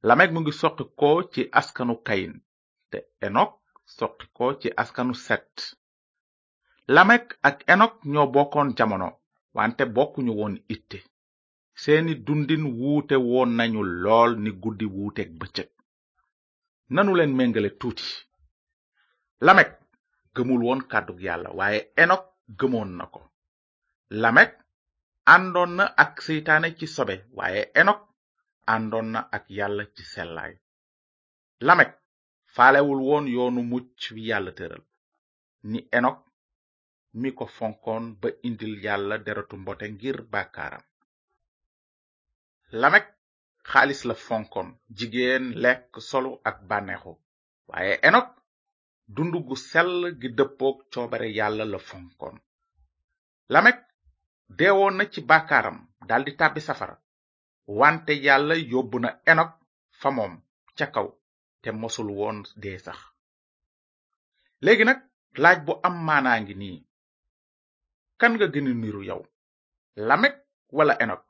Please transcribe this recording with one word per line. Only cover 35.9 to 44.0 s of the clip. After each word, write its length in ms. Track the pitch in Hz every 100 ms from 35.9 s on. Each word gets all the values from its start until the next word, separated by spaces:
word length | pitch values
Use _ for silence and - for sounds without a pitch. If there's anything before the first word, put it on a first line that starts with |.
Enok 260 | 120 123 - _ _ _ _ _ _ _ _ _
mi 180 | 110 131
ko 140 | 131 113
fonkoon 580 | - 110 107 - 113 117 104
ba 100 | 113 -
indil 320 | - 110 110 104
Yàlla 360 | 104 101 101 107
deretu 380 | 107 104 101 95
mbote 300 | 95 98 104
ngir 340 | 101 123 127
bàkkaaram. 600 | 113 104 95 - - - _ _ _ _ _ _ _ _ _ _ _ _ _ _ _ _ _ _ _
Lamek 340 | 113 135 202 - _ _ _ _ _
xaalis 400 | - 131 139 139